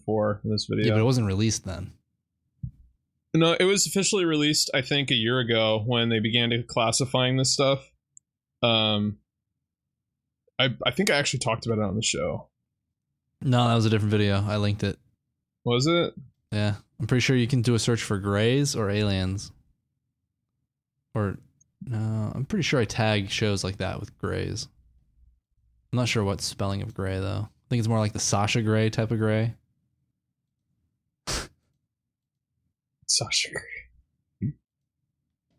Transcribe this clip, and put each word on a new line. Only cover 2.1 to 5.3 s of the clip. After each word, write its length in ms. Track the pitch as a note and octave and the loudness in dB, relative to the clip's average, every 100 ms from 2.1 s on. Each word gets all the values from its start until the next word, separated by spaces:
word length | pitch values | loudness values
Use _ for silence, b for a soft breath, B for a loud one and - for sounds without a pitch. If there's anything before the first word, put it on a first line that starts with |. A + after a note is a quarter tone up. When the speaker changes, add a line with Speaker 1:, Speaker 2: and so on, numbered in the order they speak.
| _ _ _ _ _ - - - _ _ _ _ D#3+ | _ _ _ _ _ -14 -14 -20 _ _ _ _ 2
Speaker 1:
No, 180 | E3 E3 | 2 4
it 60 | F#3 | 2
was 200 | G3+ D#3+ | 2 0
officially 400 | G3 F#3 G#3 E3+ | 0 0 0 0
released, 460 | D#3 D3 D3+ - | 2 2 2 0
I 80 | C#3+ | -2
think, 300 | B2+ C#3+ C3+ | 0 0 0
a 40 | B2+ | 0
year 240 | A2 | 0